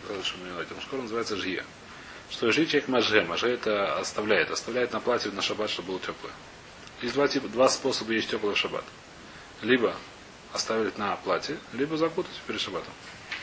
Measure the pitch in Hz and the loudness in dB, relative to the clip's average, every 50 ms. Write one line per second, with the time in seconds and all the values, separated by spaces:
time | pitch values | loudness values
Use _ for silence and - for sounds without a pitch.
0 | - - 104 95 92 - - 92 90 90 90 85 80 - 87 95 - - 139 135 | -8 -6 -4 -2 -2 -4 -4 -4 -8 -8 -6 -6 -6 -6 -8 -10 -8 -6 -4 -4
1 | 123 107 110 117 110 104 107 92 90 95 90 80 - - - - - - - - | -4 -2 -2 -2 0 0 -2 -2 -2 -2 -2 -4 -6 -8 -14 -16 -18 -16 -16 -16
2 | - - - - - - - - 123 113 107 143 165 156 151 143 - 135 131 120 | -14 -14 -14 -16 -12 -10 -2 2 4 6 6 6 4 6 4 2 4 4 4 4
3 | 107 - 107 107 90 82 85 85 110 120 123 120 - 110 107 101 98 95 71 - | 6 6 6 6 4 4 0 0 2 2 0 2 2 2 2 4 2 2 2 0
4 | - - - - 107 107 101 87 - - 82 - - 117 117 123 120 117 110 107 | -2 -2 -2 -2 2 4 4 4 4 2 0 -4 -4 -2 0 0 0 0 0 0
5 | - 123 120 107 - 107 98 95 - - 104 101 107 104 - - 87 95 92 90 | 2 2 2 2 0 -2 -2 -2 -2 -2 0 0 -2 -2 -2 -4 -2 -4 -4 -2
6 | - - 80 - - - - - - - - - - - - - - - - - | -4 -6 -6 -8 -10 -12 -12 -14 -16 -16 -18 -18 -18 -18 -18 -18 -16 -16 -10 -6
7 | 127 120 120 139 143 135 139 135 120 101 107 117 131 127 - - - 131 113 - | -4 0 4 4 4 4 4 0 0 0 6 6 6 8 6 4 2 0 0 0
8 | 110 110 113 110 - - 113 110 107 101 98 - - 92 - - - - - - | 0 0 0 0 0 0 -2 0 0 2 2 2 0 0 -2 -6 -6 -8 -14 -16
9 | - - - - - - - - - - - - 107 110 131 123 110 92 85 - | -18 -18 -18 -16 -16 -16 -16 -16 -16 -16 -12 -4 4 4 6 6 6 2 2 -2
10 | - - - - - - - - - - - - - - 113 113 107 95 - 104 | -10 -14 -16 -18 -18 -18 -18 -18 -14 -6 -4 -4 -2 0 2 2 2 0 0 0
11 | 104 98 87 - - 98 87 78 - - 151 - - - - 120 143 156 160 151 | -2 -2 -2 -2 2 2 2 2 2 -4 -6 -8 -8 -8 -2 -2 0 0 2 2
12 | 165 160 160 185 175 - - - - - 110 104 - 107 92 80 78 - - - | 2 2 2 -2 -4 -4 -8 -10 -8 -6 -4 -4 -4 -2 -4 -6 -6 -8 -12 -14
13 | - - - - - - - - | -16 -16 -16 -16 -10 -10 -8 -8